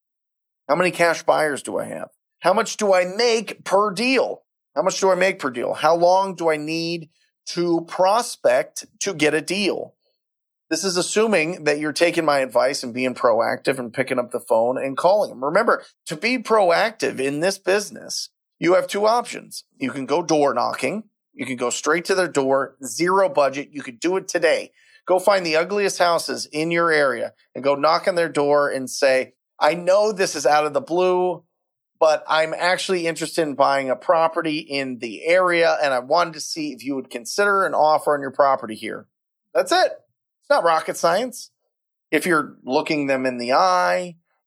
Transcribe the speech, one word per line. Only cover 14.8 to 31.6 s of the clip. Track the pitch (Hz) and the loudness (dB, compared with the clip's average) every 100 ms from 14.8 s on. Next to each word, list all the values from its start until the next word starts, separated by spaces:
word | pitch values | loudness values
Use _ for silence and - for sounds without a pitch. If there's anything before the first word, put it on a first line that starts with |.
| 135 135 | -4 0
calling | 170 208 151 | 2 2 0
them. | 113 | -4
Remember, | 135 185 220 165 - _ - | -2 0 2 0 -4 _ -14
to | 160 | -6
be | 226 254 | -4 -4
proactive | - 220 180 170 214 226 135 117 | 0 2 4 2 0 -2 -4 -2
in | 135 147 | -4 -2
this | 185 190 | -2 -2
business, | - 202 196 - - - - _ _ _ | -2 -2 -2 -12 -10 -10 -10 _ _ _
you | 160 | 2
have | 185 180 | 2 2
two | 202 214 | 0 2
options. | 240 226 - - - - _ | 2 -2 -10 -14 -18 -20 _
You | 127 | -8
can | 135 127 | -6 -2
go | 156 | -2
door | 170 156 143 | 2 2 2
knocking. | 120 117 117 127 202 - _ _ | 2 -2 -2 -4 -4 -8 _ _
You | - 127 | -12 -10
can | |
go | 123 123 | -4 -4
straight | - 147 170 170 | -2 -2 -2 0
to | 190 | 0
their | 175 | 0
door, | 139 131 135 135 - | 0 2 2 0 -8
zero | 127 - 175 190 190 | -12 -2 2 4 2
budget. | - 135 135 135 | 2 2 0 -8
You | 135 | -12
could | 131 117 | -14 -6
do | 165 190 | -2 -2
it | 180 | -2
today. | 175 160 127 - _ _ _ - | 0 2 2 -2 _ _ _ 0
Go | 277 | 2
find | 247 196 170 | 4 2 2
the | |
ugliest | 156 180 208 196 - | 0 0 0 -2 2
houses | 175 165 - 120 - | 2 2 -2 -8 -6
in | 151 160 | -4 -2
your | 170 170 | 0 2
area | 156 143 117 110 - _ | 2 2 0 -6 -12 _
and | 127 | -4
go | 135 139 | -2 0
knock | 151 170 196 | 2 2 0
on | 175 | -2
their | 165 | -2
door | 147 143 147 143 | 0 2 2 2
and | 135 127 | -2 -6
say, | - 139 131 123 _ _ - | 0 2 2 -2 _ _ -2
"I | 151 | 0
know | 170 175 196 214 | 0 2 2 2
this | 190 185 | 0 -2
is | 160 147 | 0 2
out | 151 151 | 2 2
of | |
the | 139 | -2
blue, | 127 170 185 180 180 165 - _ | -2 0 2 2 0 -4 -12 _